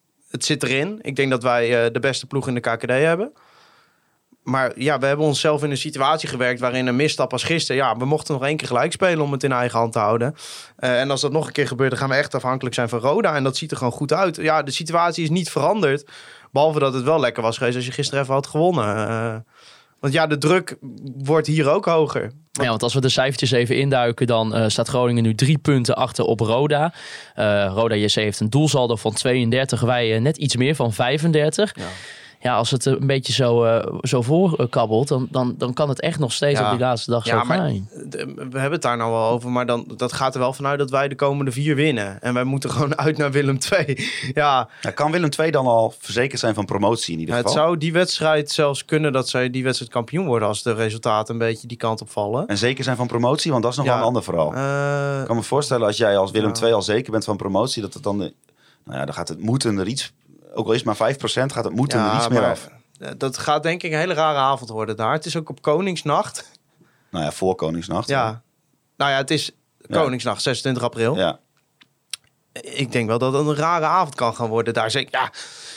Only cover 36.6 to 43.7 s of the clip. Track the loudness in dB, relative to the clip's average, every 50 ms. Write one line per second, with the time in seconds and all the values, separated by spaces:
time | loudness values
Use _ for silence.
36.6 | 2 2 2 2 2 0 0 0 -2 -2 -2 0 0 0 0 0 2 0 0 0
37.6 | 0 -2 -2 -4 -6 -8 -12 -16 -14 -12 -10 -10 -10 -10 -10 -10 -10 -8 -6 -4
38.6 | -4 -2 -2 -2 0 0 0 0 0 0 0 2 2 2 2 0 -2 -2 -2 -2
39.6 | 0 0 0 -2 -2 -6 -8 -6 -4 -4 -2 0 -2 -2 0 0 -2 -2 -2 -2
40.6 | -4 -2 -2 -2 -2 0 0 0 0 0 -2 -2 0 0 0 0 -2 -2 -2 -2
41.6 | 0 0 2 2 2 2 2 0 -2 -6 -6 -6 -4 -2 0 0 0 0 0 -2
42.6 | -2 -2 -2 0 0 0 0 0 0 0 0 0 0 0 2 2 2 2 0 0
43.6 | 0 0